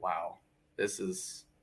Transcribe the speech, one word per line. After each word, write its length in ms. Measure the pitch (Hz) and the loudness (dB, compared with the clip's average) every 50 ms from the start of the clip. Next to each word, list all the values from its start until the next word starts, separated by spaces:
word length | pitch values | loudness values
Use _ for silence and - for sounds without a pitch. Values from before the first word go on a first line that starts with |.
"Wow, 380 | 87 92 85 82 85 85 - - _ _ _ _ _ _ - | 0 0 2 2 0 -2 -6 -8 _ _ _ _ _ _ 0
this 240 | - 101 101 - - | 2 2 2 2 0
is, 460 | 101 92 92 92 - - - - - _ _ _ | 0 0 0 -2 -4 -6 -8 -10 -14 _ _ _